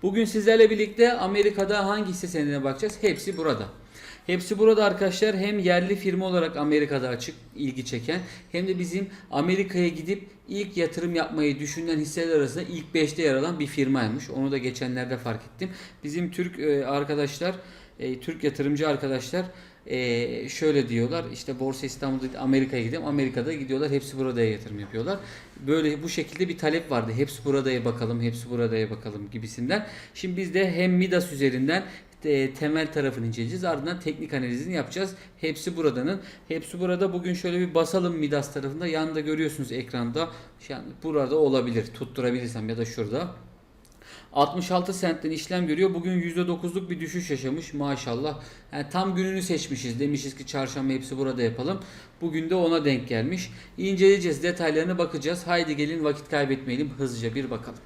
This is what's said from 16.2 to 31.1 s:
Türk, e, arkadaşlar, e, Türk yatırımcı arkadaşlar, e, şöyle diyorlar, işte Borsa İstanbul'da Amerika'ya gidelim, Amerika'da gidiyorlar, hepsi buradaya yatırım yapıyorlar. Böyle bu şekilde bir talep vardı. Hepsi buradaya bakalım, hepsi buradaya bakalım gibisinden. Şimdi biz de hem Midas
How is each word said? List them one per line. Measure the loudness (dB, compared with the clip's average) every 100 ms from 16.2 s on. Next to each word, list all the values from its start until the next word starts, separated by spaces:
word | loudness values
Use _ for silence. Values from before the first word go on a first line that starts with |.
| -4
Türk, | -2 -6 -2
e, | 2 2 2
arkadaşlar, | 0 0 0 0 0 -4 -4 -12 -20 -20 -8
e, | -6 -4
Türk | -6 -2
yatırımcı | -2 0 0 2 2
arkadaşlar, | 0 0 -2 -2 -4 -4 -10 -20 -20 -6
e, | -2 0 0 0 -4 -8
şöyle | 0 4 4 4
diyorlar, | 2 2 0 -4
işte | -10 -8 -4
Borsa | -4 -4 -8
İstanbul'da | -4 -2 -2 -4 -4
Amerika'ya | 4 4 4 0
gidelim, | -2 -2
Amerika'da | -2 0 0 0 -2
gidiyorlar, | -4 -2 -2 0
hepsi | 0 -2 -4
buradaya | -2 2 2
yatırım | 0 -6 -10
yapıyorlar. | -8 -4 -4 -4 -8 -16 -18 -10 0
Böyle | 2 2 0
bu | -4
şekilde | -4 -6 -4 -4
bir | 0
talep | 0 0 0
vardı. | -2 0 -2
Hepsi | -2 -2
buradaya | 0 2 2 0
bakalım, | 0 -2 -2 0
hepsi | -2 -4 -6
buradaya | 0 0 2 0
bakalım | -4 -8 -10 -10
gibisinden. | -10 -10 -6 -2 -2 -2 -12 -18
Şimdi | -10 -6 -4
biz | -2
de | 2 2
hem | 2 4
Midas | 4 4